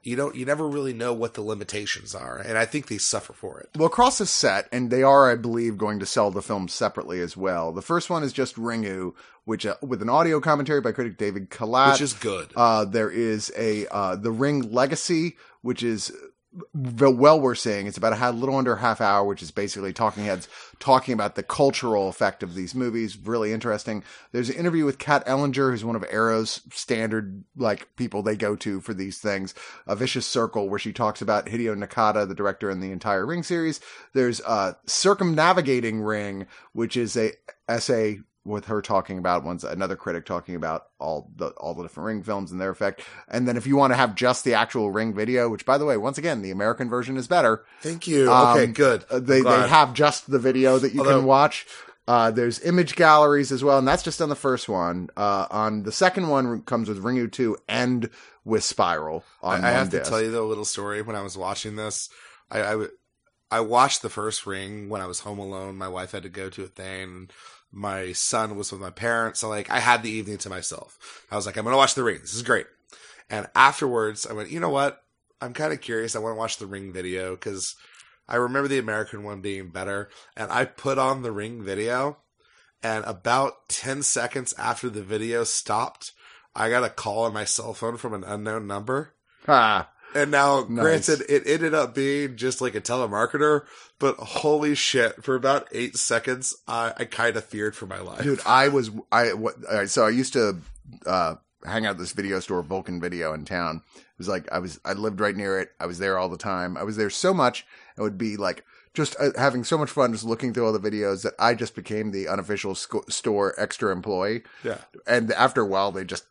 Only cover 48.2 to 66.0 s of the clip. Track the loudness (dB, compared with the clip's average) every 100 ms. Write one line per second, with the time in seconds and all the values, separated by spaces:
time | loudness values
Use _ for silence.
48.2 | 8 8 10 8 4 4 4 4 0 -2
49.2 | 4 6 8 6 8 8 6 6 4 2
50.2 | 0 2 2 4 6 6 2 2 4 6
51.2 | 8 6 6 2 -12 -18 -20 -14 2 4
52.2 | 6 4 0 0 2 2 2 6 10 10
53.2 | 10 6 2 2 4 6 4 2 0 -2
54.2 | -2 0 0 -2 -2 -2 0 -2 -8 -2
55.2 | 0 0 0 -2 -2 -2 -4 2 2 2
56.2 | 0 2 0 -4 -2 -2 -2 -4 -2 -2
57.2 | -2 -2 -2 -2 -4 -2 0 0 -4 -10
58.2 | -20 _ -2 0 0 0 2 2 -4 -8
59.2 | _ _ -2 2 2 2 2 -2 0 0
60.2 | 0 -2 -2 -4 -4 -6 -6 -6 -6 -8
61.2 | -8 -8 -6 -6 -8 -8 -8 -8 -10 -14
62.2 | -20 -20 _ -4 -2 -2 -4 -10 _ _
63.2 | _ _ _ -2 2 4 4 2 -4 -6
64.2 | -6 -6 -8 -8 -8 -12 -8 -8 -6 -8
65.2 | -10 -10 -10 -10 -12 -10 -8 -8